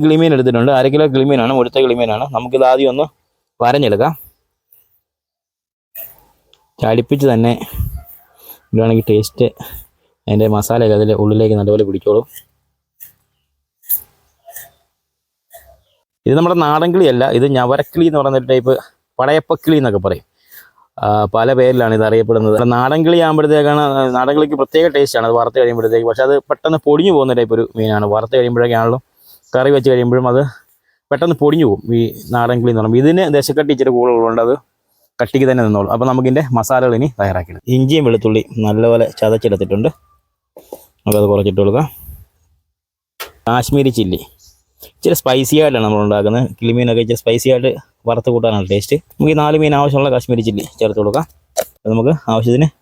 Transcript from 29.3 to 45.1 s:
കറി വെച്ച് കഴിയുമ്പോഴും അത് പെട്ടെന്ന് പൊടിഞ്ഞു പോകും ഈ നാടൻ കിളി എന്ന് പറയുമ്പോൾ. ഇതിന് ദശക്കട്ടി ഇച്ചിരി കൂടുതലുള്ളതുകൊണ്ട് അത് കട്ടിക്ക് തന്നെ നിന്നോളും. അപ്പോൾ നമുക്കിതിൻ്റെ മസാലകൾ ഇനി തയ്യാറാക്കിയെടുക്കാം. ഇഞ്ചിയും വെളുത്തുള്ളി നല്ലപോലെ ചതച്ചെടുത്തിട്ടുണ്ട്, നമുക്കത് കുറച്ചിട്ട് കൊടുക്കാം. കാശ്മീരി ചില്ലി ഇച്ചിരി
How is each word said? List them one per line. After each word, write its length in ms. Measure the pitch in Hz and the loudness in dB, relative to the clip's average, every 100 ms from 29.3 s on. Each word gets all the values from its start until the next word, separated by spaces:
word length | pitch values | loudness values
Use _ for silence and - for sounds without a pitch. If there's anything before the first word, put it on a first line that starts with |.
| _ _ | _ _
കറി 160 | 131 131 143 | -2 2 2
വെച്ച് 120 | 127 | 2
കഴിയുമ്പോഴും 340 | 127 120 127 127 | 2 2 0 0
അത് 100 | 123 143 - _ _ _ _ - | 0 -2 -8 _ _ _ _ -8
പെട്ടെന്ന് 260 | 143 170 165 | -4 -2 0
പൊടിഞ്ഞു 260 | 147 160 139 | 0 2 0
പോകും 240 | 98 110 117 | 0 -2 -2
ഈ 20 | 113 - - | -2 -6 -6
നാടൻ 220 | 120 120 123 | -2 0 0
കിളി 100 | 120 | 0
എന്ന് 100 | 110 | 0
പറയുമ്പോൾ. 180 | 110 120 | 2 2
ഇതിന് 220 | 143 175 180 143 | 2 2 2 0
ദശക്കട്ടി 360 | 139 139 147 135 | 0 -2 0 0
ഇച്ചിരി 160 | 131 123 | 0 2
കൂടുതലുള്ളതുകൊണ്ട് 440 | 123 117 113 113 117 | 2 2 0 0 0
അത് 80 | 139 _ _ _ _ _ - | -2 _ _ _ _ _ -6
കട്ടിക്ക് 260 | 117 135 135 | -4 0 2
തന്നെ 120 | 127 113 | 2 2
നിന്നോളും. 240 | 104 98 | 0 0
അപ്പോൾ 120 | 113 131 | -2 0
നമുക്കിതിൻ്റെ 320 | 127 127 131 143 123 | 0 0 0 0 -2
മസാലകൾ 340 | 110 127 127 113 | 0 0 0 0
ഇനി 100 | 143 120 | -2 -2
തയ്യാറാക്കിയെടുക്കാം. 460 | 98 90 85 - - 127 | -4 -4 -8 -12 -2 0
ഇഞ്ചിയും 280 | 131 160 131 | 2 2 2
വെളുത്തുള്ളി 340 | 113 110 107 - 113 107 | 0 0 -2 -2 -4 -2
നല്ലപോലെ 400 | 107 117 117 113 - | 0 2 2 0 -2
ചതച്ചെടുത്തിട്ടുണ്ട്, 680 | 107 110 113 98 95 98 131 - _ _ _ _ _ - - - _ _ | -2 0 0 -2 -2 -2 -4 -6 _ _ _ _ _ -20 -20 -20 _ _
നമുക്കത് 240 | - 104 104 | -2 0 2
കുറച്ചിട്ട് 280 | 101 101 95 | 0 0 0
കൊടുക്കാം. 260 | 101 117 151 - - - - _ _ _ _ _ _ _ _ - - _ - | 0 0 -4 -8 -20 -20 -20 _ _ _ _ _ _ _ _ -20 -20 _ -4
കാശ്മീരി 440 | 120 120 143 135 120 | -2 0 2 2 -2
ചില്ലി 220 | 98 90 - _ - _ _ _ - _ | -4 -4 -10 _ -20 _ _ _ -20 _
ഇച്ചിരി 200 | - | -2